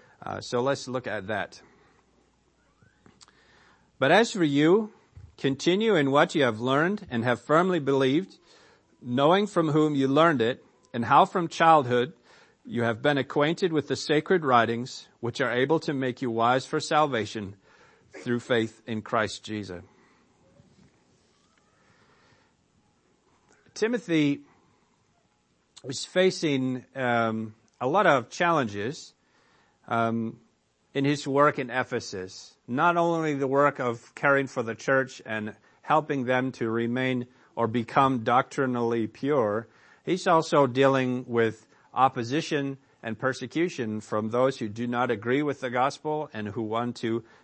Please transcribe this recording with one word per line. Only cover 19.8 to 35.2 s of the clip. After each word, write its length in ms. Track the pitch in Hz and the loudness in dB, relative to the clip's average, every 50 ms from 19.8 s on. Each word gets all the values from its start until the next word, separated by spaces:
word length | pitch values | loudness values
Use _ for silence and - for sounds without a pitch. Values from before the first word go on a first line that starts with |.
| 87 - _ _ _ _ _ _ _ _ _ _ _ _ _ _ _ _ _ _ _ _ _ _ _ _ _ _ _ _ _ _ _ _ _ _ _ _ _ _ _ _ _ _ _ _ _ _ _ _ _ _ _ _ _ _ _ _ _ _ _ _ _ _ _ _ _ _ _ _ _ _ _ _ _ _ _ _ - | -16 -20 _ _ _ _ _ _ _ _ _ _ _ _ _ _ _ _ _ _ _ _ _ _ _ _ _ _ _ _ _ _ _ _ _ _ _ _ _ _ _ _ _ _ _ _ _ _ _ _ _ _ _ _ _ _ _ _ _ _ _ _ _ _ _ _ _ _ _ _ _ _ _ _ _ _ _ _ -6
Timothy 680 | - 208 226 247 226 - 170 165 156 147 143 143 143 - _ _ _ _ _ _ _ _ _ _ _ _ _ _ _ _ _ _ _ _ _ _ _ _ _ _ - - | -4 -2 -2 -2 -2 -2 0 0 2 2 2 0 -2 -6 _ _ _ _ _ _ _ _ _ _ _ _ _ _ _ _ _ _ _ _ _ _ _ _ _ _ -18 -14
was 200 | 135 139 - - | -12 -10 -10 -10
facing, 800 | - - 180 185 190 185 - 170 156 139 131 131 131 127 127 117 _ - | -4 0 2 2 2 2 0 -2 0 0 0 0 -2 -4 -6 -10 _ -10
um, 600 | 135 131 123 120 117 113 113 110 110 110 110 107 _ _ _ _ - | -4 -2 0 2 2 2 0 0 -4 -6 -8 -12 _ _ _ _ -6
a 80 | 127 131 | -4 0
lot 180 | 160 202 208 | 2 4 4
of 240 | 175 147 127 113 - | 4 4 4 2 -4
challenges, 840 | - - 180 175 170 151 127 107 101 101 101 123 160 - - - _ _ _ _ _ _ _ _ _ _ _ _ _ _ _ - | -6 -2 0 2 2 2 0 -2 -4 -6 -6 -8 -8 -10 -16 -20 _ _ _ _ _ _ _ _ _ _ _ _ _ _ _ -6
um, 500 | 117 117 113 117 113 117 113 113 123 - _ _ _ _ _ _ _ _ _ _ - | -2 -2 0 0 -2 -4 -6 -8 -10 -14 _ _ _ _ _ _ _ _ _ _ -4
in 120 | 139 139 | -2 0
his 220 | 143 147 143 - 143 | 0 0 -2 -4 -2
work 320 | 135 139 147 151 143 143 | 2 4 4 4 4 0
in 100 | 131 120 | -6 -6
Ephesus. 880 | 117 127 120 - 127 117 - - - 95 92 95 - - - - _ _ _ - | -4 -4 -4 -4 -4 -6 -6 -6 -10 -10 -10 -12 -14 -18 -20 -20 _ _ _ -8
Not 300 | 120 139 160 175 170 175 | -4 0 2 2 2 2
only 380 | 170 170 170 165 160 156 147 | 2 0 0 -2 -2 -2 -2
the 120 | 135 139 131 | -2 -2 0
work 320 | 135 139 147 143 143 139 | 2 4 4 4 2 0
of 340 | 131 120 117 117 - - - | -4 -4 -4 -4 -8 -20 -14
caring 320 | - - 143 139 139 135 127 | -2 2 2 4 4 2 -2
for 160 | - 135 117 | -4 -6 -6
the 120 | 113 110 | -6 -6
church 460 | - - - 135 135 131 131 - - | -8 -2 0 2 2 2 -2 -8 -16